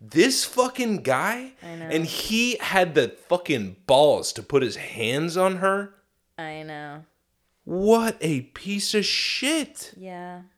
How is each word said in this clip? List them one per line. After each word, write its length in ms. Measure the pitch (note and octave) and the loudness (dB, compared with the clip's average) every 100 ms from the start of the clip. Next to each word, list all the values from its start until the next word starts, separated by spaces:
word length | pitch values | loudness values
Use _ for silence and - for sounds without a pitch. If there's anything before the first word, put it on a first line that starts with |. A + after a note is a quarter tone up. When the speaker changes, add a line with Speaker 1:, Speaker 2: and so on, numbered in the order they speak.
Speaker 1:
This 420 | A2 D#3 B3 B3+ | 0 4 4 2
fucking 600 | - B3+ B3+ B3+ A#3 F#3 | 0 0 0 0 -2 0
guy?" 500 | B2+ B2+ F#3+ B3 C4 - | 0 0 0 -4 -8 -16
Speaker 2:
I 120 | E3+ E3 | -16 -12
know. 100 | D#3+ | -4
Speaker 1:
And 160 | D#3+ E3 | -2 -2
he 520 | - - A3 A#3+ A3 | -4 -2 0 0 -2
had 380 | - F#3+ E3+ D3 | 0 2 2 2
the 200 | A#2 - - | 2 -2 -2
fucking 480 | F3+ F3+ C3 F#2+ F#2+ - | -2 0 -2 -4 -4 4
balls 460 | C3+ D3 G2+ - | 6 6 4 0
to 100 | - | -8
put 180 | G2+ C#3 | 0 2
his 140 | A#2+ - | 2 -2
hands 640 | - A2 A2+ C#3 E3 F3 | -10 -4 -2 0 0 2
on 200 | F#3+ F3+ | 2 2
her. 360 | F#3+ G3 G3+ _ _ _ _ - | 0 0 -4 _ _ _ _ -12
Speaker 2:
I 260 | D#3 D#3 | -10 -10
know. 420 | D#3 D3 D3 D3+ D#3 _ _ _ _ _ | -10 -12 -12 -14 -18 _ _ _ _ _
Speaker 1:
What 540 | - F3+ G3+ A3+ A3+ - | -6 0 4 4 4 -2
a 220 | D3+ C3+ | -2 -2
piece 520 | B2 - F#3+ G3+ - | -4 -12 -6 -4 0
of 120 | G#3 G3 | 0 0
shit. 880 | - - - C#4 D#4+ C4+ - - F#3 | -2 -2 -2 0 0 -4 -10 -18 -16
Speaker 2:
Yeah. 460 | F#3 F3+ F3+ F3+ F3+ | -14 -12 -12 -14 -18